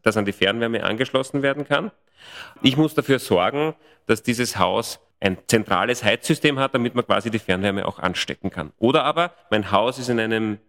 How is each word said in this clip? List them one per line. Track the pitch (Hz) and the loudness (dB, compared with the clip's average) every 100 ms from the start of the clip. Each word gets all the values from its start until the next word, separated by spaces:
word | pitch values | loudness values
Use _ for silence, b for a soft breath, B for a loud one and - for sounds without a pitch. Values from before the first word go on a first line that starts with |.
das | 110 107 | 0 0
an | 101 | -2
die | |
Fernwärme | - 95 113 117 113 | 0 0 0 -2 -2
angeschlossen | 92 110 131 131 135 143 | -2 -2 -2 -2 -2 -2
werden | 139 139 139 | -2 -2 -2
kann. | 143 202 - _ B B B B - | -2 -2 -10 _ B B B B 0
Ich | 131 131 | 2 4
muss | 156 151 | 2 0
dafür | 135 131 | 0 0
sorgen, | - 90 95 139 156 - b b - | 2 2 2 0 -4 -6 b b -4
dass | 113 | -2
dieses | - 117 120 - | -2 -2 -2 0
Haus | 90 104 - - _ _ | 0 0 -4 -10 _ _
ein | 98 90 - | -4 -2 2
zentrales | 113 101 92 110 123 | 2 4 0 0 0
Heizsystem | 107 117 - 151 151 135 | 0 0 0 2 2 2
hat, | 135 | 0
damit | 127 120 123 | 0 0 -2
man | 117 | 0
quasi | 101 110 | 0 0
die | 107 | -4
Fernwärme | - 92 101 98 85 | -2 0 0 0 -4
auch | - | -4
anstecken | 92 87 - - 95 | -4 -2 -6 -6 -8
kann. | - 76 - | -6 -10 0
Oder | 113 151 | 2 2
aber, | 135 156 175 - _ | 2 0 -4 -6 _
mein | 107 98 | -2 2
Haus | 101 117 131 | 2 2 -2
ist | 123 | -2
in | 117 | 0
einem | 110 110 110 104 | 0 0 -2 -6